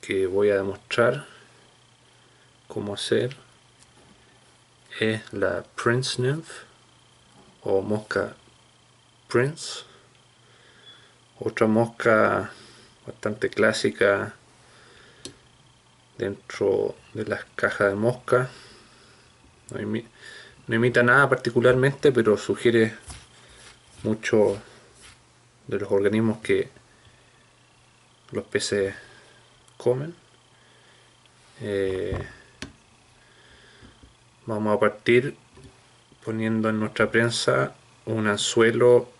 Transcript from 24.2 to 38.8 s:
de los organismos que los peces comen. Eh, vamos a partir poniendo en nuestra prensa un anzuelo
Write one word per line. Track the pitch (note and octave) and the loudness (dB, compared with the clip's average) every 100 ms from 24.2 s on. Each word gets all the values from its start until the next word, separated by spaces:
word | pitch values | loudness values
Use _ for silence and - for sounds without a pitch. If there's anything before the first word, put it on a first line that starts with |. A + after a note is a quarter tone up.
| - A2+ G2+ G2+ - - - - - - _ _ _ _ - | 0 2 2 0 -10 -20 -20 -20 -20 -20 _ _ _ _ -10
de | G2+ | -8
los | G2 | -2
organismos | G2+ G2+ G#2+ A2+ A2 | 0 2 2 0 -2
que | - G2 - - _ _ - _ _ _ _ _ _ _ _ _ _ _ _ | -2 -2 -2 -10 _ _ -20 _ _ _ _ _ _ _ _ _ _ _ _
los | - | -10
peces | - - - G#2 G2 G2 - - - - _ _ _ _ | -4 -4 -2 -2 -2 -6 -18 -20 -20 -20 _ _ _ _
comen. | - B2 D3+ E3+ _ _ _ _ _ _ _ _ _ _ _ _ _ - | -2 -2 -4 -12 _ _ _ _ _ _ _ _ _ _ _ _ _ -14
Eh, | A2 G2+ F#2+ F#2 F#2+ G2 - - - _ - - _ _ _ _ _ _ - - - - - _ - _ _ _ - | -6 -4 -2 -4 -4 -6 -8 -18 -20 _ -20 -20 _ _ _ _ _ _ -20 -20 -20 -20 -20 _ -20 _ _ _ -10
vamos | G#2+ G#2+ G#2 | -4 0 2
a | |
partir | G#2+ - - A#2+ C#3 - _ - - - _ _ _ _ - | 0 -2 2 2 2 -8 _ -20 -20 -20 _ _ _ _ -8
poniendo | A2 A2 A2 A2 | -4 -2 0 0
en | A2 | -2
nuestra | G#2+ - G#2+ | -4 0 2
prensa | A2+ A#2 A#2 - C3 C3+ - _ _ - | 2 0 0 0 0 -2 -6 _ _ -6
un | A2+ G#2+ | -2 -2
anzuelo | G#2 - - A2+ A#2 | -2 -2 4 4 6